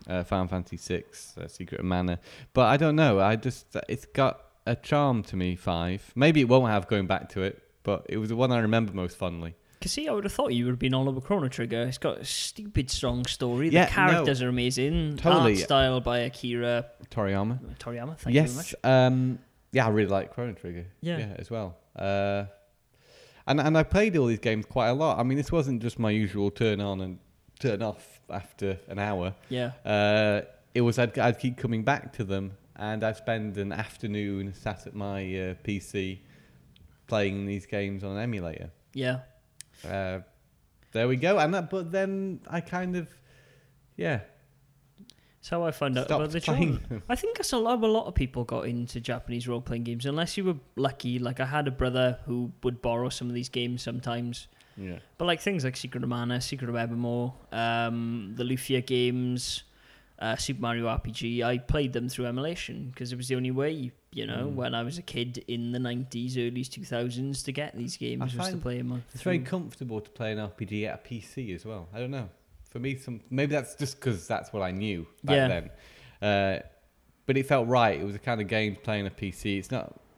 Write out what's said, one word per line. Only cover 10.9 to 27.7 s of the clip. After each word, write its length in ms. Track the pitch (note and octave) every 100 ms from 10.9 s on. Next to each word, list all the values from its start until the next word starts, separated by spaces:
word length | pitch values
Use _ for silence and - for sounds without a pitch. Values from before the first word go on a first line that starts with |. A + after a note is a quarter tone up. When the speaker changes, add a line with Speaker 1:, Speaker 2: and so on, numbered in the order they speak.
Speaker 2:
all 140 | C3 C3+
over 120 | C3
Chrono 260 | B2+ G3+ C3
Trigger. 340 | B2+ - A#2
It's 160 | A#2+ B2+
got 200 | D3+ -
a 60 |
stupid 680 | C3+ - - - G#2 - C3
strong 340 | - C3 B2 A#2+
story. 420 | - B2 A#2+ D#3+
The 60 | D#3+
Speaker 1:
Yeah, 80 |
no. 60 | F3+
Speaker 2:
characters 520 | - F#3 F3 C#3+ C3
are 60 | B2+
amazing. 680 | B2 B2 B2+ C3+ E3+ D#3 C#3+
Speaker 1:
Totally. 340 | D#3+ D#3+ A#2
Speaker 2:
Art 80 | G2
style 380 | - C#3 C3 B2+
by 180 | A#2+ A#2+
Akira 680 | A#2 - B2 A#2+ A#2+ A#2+ A#2 - -
Speaker 1:
Toriyama. 480 | - G2+ G2 G#2 B2+ A#2+ -
Speaker 2:
Toriyama, 400 | - A#2+ B2 D#3+
thank 160 | -
you 80 | B2+
very 60 | D#3
Speaker 1:
Yes, 80 | B2+
Speaker 2:
much. 180 | E3 -
Speaker 1:
um, 560 | B2+ C3 B2+ B2+ B2+ B2 - _ _
yeah, 160 | C3 A#2
I 40 |
really 200 | G#2+ G2+
like 240 | F#2+ -
Chrono 180 | - A#2+
Trigger. 320 | G2 F2 F2 F2+ -
Speaker 2:
Yeah. 180 | E3 E3+
Speaker 1:
Yeah, 160 | G#2+ G2
as 100 | -
well. 280 | A2+ G2 E2 _
Uh, 520 | - G2 G2 G2+ G2+ G2+ - _ _ _ _ _ - - - -
and, 140 | C#3+
and 180 | D3 D#3+
I 60 |
played 320 | D#3 F#3 G#3+ F3
all 100 | B2
these 140 | A2+
games 260 | A#2+ A2 G#2
quite 220 | C3 A#2
a 60 |
lot. 240 | B2+ D#3+ F#2
I 40 |
mean, 160 | B2 C3+
this 140 | C3+
wasn't 280 | E3+ C#3 B2
just 160 | A#2 -
my 120 | A2+
usual 400 | G#2+ G#2 G2+ G2+
turn 300 | - A2+ G2+
on 200 | G2+ F#2+
and 180 | F#2 F2+ - _ _ -
turn 200 | C3